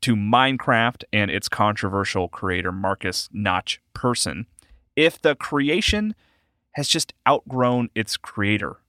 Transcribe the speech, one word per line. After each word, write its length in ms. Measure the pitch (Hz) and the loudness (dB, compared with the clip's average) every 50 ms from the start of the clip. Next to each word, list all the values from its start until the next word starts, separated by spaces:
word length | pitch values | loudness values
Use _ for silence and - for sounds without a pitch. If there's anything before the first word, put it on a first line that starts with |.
| - | 2
to 120 | - 117 | 0 0
Minecraft 880 | 107 101 104 117 120 131 135 135 123 - - 127 113 113 117 123 - - - | 0 2 2 4 4 4 4 0 -2 0 2 2 2 2 0 -2 -4 -12 -2
and 200 | - 107 104 101 | 0 0 0 0
its 180 | 78 101 - - | -2 -4 -4 -4
controversial 800 | - - 104 107 104 107 - 101 95 98 98 - - 98 90 87 | -2 2 2 2 2 0 -2 -2 0 0 -2 0 0 -2 -2 -2
creator 420 | - - - 95 90 90 90 90 | -6 -6 -4 -2 -2 -2 -2 -4
Marcus 600 | 90 95 95 95 98 - - 95 90 - - - - | -4 -2 -2 -2 -2 -2 -4 -4 -4 -4 -6 -8 -8
Notch 480 | 101 104 101 90 92 - - - - _ _ _ | -4 -2 0 0 0 -2 -4 -8 -8 _ _ _
Persson, 520 | - - 127 120 - - - 69 76 117 _ _ _ _ _ - _ _ _ _ | -4 -2 -2 0 0 -2 -4 -4 -8 -10 _ _ _ _ _ -20 _ _ _ _
if 260 | - 151 165 156 - | 2 2 2 2 2
the 140 | - 160 147 | 2 2 2
creation 800 | - - - - 143 139 143 151 180 220 - - 208 214 214 214 _ _ _ _ _ _ _ _ _ _ _ _ | 2 -4 -4 -2 0 0 2 0 0 2 0 0 0 0 -4 -6 _ _ _ _ _ _ _ _ _ _ _ _
has 140 | - 143 | -6 -2
just 280 | - - 165 - _ - _ _ | 0 0 0 -2 _ -10 _ _
outgrown 640 | 120 139 139 - - 131 127 123 123 123 123 120 110 _ | 2 2 2 0 -4 -2 0 2 2 2 2 0 -2 _
its 240 | 110 110 - - - | -4 -4 -4 -4 -10
creator 580 | _ - - - 101 101 107 104 98 71 - - _ | _ -12 -4 -2 0 0 2 0 -2 -4 -8 -12 _